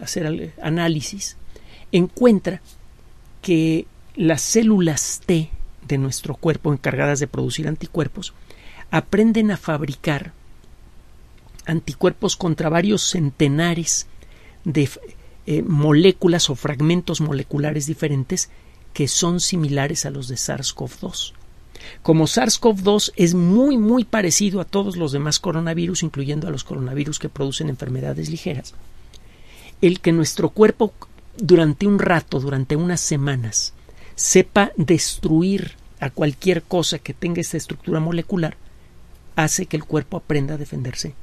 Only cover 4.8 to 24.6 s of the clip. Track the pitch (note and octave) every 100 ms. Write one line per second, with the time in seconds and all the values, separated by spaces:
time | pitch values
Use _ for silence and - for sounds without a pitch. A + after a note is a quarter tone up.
4.8 | E3 C3+ - - - E3 D#3 - - -
5.8 | B2 C#3 C3+ - D3 C3 E3 D3+ D3+ C#3
6.8 | C#3+ C3+ C#3+ C#3+ C#3+ C3 B2+ - D3+ D#3
7.8 | - F3 C#3 - - - - - - -
8.8 | - D#3+ - G3+ A3+ A3 G#3+ F3+ - D3+
9.8 | D3+ - E3 C#3 D#3+ - - - - -
10.8 | - - - - - - - - - D#3+
11.8 | - - F3+ - G3 - F3 D#3 D#3+ E3
12.8 | G3 G3+ - F#3 C#3+ - D3 D3 E3+ E3+
13.8 | D#3+ - - - - - - - E3+ D3
14.8 | C3+ - - - - - - D#3 - D3
15.8 | D3+ D3 F#3+ - F3 E3+ - C3 C#3+ B2
16.8 | D#3 F3 E3+ D#3+ D#3 C#3 - D3 D3+ D3+
17.8 | C#3+ - D#3 C#3 C3 F#3 - - - -
18.8 | - - C#3 - E3+ F3 - F3+ D3 C#3
19.8 | C#3+ D#3 C#3 C#3 B2+ A#2+ - C#3 C3 -
20.8 | B2+ - F3+ - - - - - - -
21.8 | - - - D#3+ D3+ A#3 A3+ - A#3 G3
22.8 | F#3+ G#3 - - E3+ F3+ E3+ G#3+ C#4 B3+
23.8 | G#3 B3+ G#3 A3 F3+ - G3+ F#3+